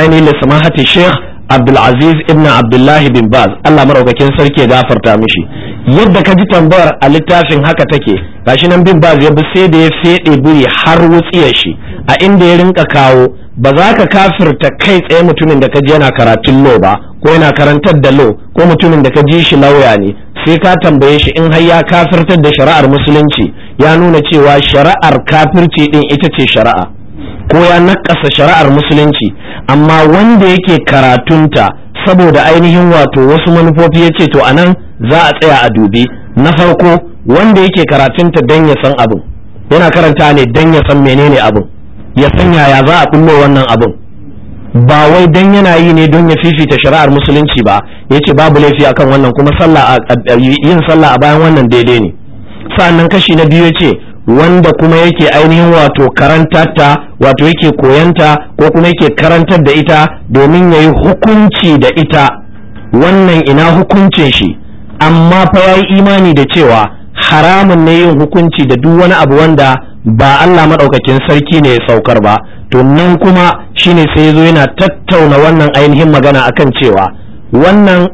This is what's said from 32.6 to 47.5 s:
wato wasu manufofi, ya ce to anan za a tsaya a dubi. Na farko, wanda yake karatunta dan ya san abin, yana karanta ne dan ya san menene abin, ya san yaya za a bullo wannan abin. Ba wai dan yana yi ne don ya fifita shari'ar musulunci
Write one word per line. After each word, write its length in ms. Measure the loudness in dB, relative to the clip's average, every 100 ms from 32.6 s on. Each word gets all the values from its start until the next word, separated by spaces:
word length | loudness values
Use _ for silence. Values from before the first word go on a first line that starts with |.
| 2 2 2
wato 320 | 2 0 0 2
wasu 240 | 0 0
manufofi, 480 | 2 2 2 2 2
ya 80 | 0 0
ce 80 | 0
to 140 | 0
anan 300 | 0 2 0 -2 -6 -10 -2
za 200 | 0 0
a 20 | 0
tsaya 220 | 0 2 0
a 40 |
dubi. 340 | 0 0 0 -2 -6 -8 -2
Na 140 | 0 2
farko, 400 | 0 0 0 0 -4 -10 -2
wanda 340 | 0 2 2
yake 240 | 0 0 -2
karatunta 560 | 0 0 0 -2 0
dan 240 | 0 2 2
ya 60 | 0
san 160 | -2 -2
abin, 240 | -2 -4 -8 -16 -18 -16 -2
yana 200 | 0 0
karanta 420 | 0 0 0 2
ne 100 | 2 0
dan 220 | 0 2
ya 80 | 2 0
san 140 | 0
menene 340 | 2 2 2 2
abin, 240 | 0 -2 -4 -12 -18 -18 -8 -2
ya 120 | 0 0
san 160 | 0
yaya 300 | 2 2 2 2
za 160 | 0
a 20 | 2
bullo 260 | 2 2 4
wannan 220 | 2 2 0
abin. 240 | 0 -2 -4 -14 -20 -18 -18 -18 -18 -6 0 2
Ba 200 | 2 2
wai 160 | 2 2
dan 260 | 2 2
yana 220 | 2 2 2
yi 160 | 2
ne 140 | 2 2
don 220 | 2 2
ya 60 | 0
fifita 340 | 0 0 0 0
shari'ar 300 | 0 0 2
musulunci 500 | 0 0 0 0